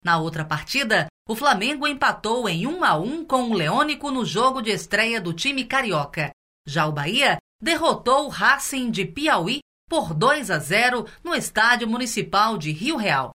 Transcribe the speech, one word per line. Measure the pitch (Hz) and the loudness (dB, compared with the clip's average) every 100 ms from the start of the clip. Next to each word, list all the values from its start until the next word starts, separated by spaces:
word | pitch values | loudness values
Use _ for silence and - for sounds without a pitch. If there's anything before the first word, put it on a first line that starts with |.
Na | 180 170 | 2 2
outra | 160 160 | 0 -4
partida, | 156 147 - - 220 202 156 _ - | -4 -6 -4 -4 2 0 0 _ -8
o | |
Flamengo | 226 285 214 233 294 | 0 2 2 0 0
empatou | 294 285 262 - 214 247 220 | -2 2 0 0 -2 0 0
em | 165 | -2
um | 240 359 | -2 0
a | 277 | 2
um | 156 208 320 | 2 0 -6
com | - 262 233 | 0 0 2
o | |
Leônico | 208 151 226 302 294 285 | 0 2 2 0 -2 -4
no | 262 | -2
jogo | 180 170 254 262 | -2 2 2 0
de | 226 | -2
estreia | 196 - 202 226 233 | -4 -2 0 0 -2
do | 170 | -4
time | 165 269 277 | -4 -2 -2
carioca. | 247 269 240 160 143 - 143 - _ _ | -2 -2 0 -2 -2 -4 -6 -8 _ _
Já | - 143 | -6 0
o | 156 | 0
Bahia | 147 147 240 262 165 _ _ | 0 -2 2 2 0 _ _
derrotou | 240 320 320 214 - 269 285 | -2 2 2 2 2 2 2
o | |
Racing | 160 214 269 - 269 240 | 0 2 2 0 -4 -2
de | 190 | -2
Piauí | 175 170 302 226 170 269 _ _ _ | -4 -2 2 2 0 -4 _ _ _
por | 330 175 | -2 -2
dois | 156 233 302 196 | 2 2 2 0
a | 160 | -4
zero | 131 202 247 247 220 - | 0 2 2 0 -6 -12
no | 339 | -4
Estádio | 302 - - 226 240 | -4 -2 2 4 4
Municipal | 226 240 247 214 175 196 220 208 | 0 -2 -2 -4 0 2 2 0
de | 151 | -4
Rio | 151 247 | -4 -2
Real. | 311 202 143 123 | -2 0 0 -2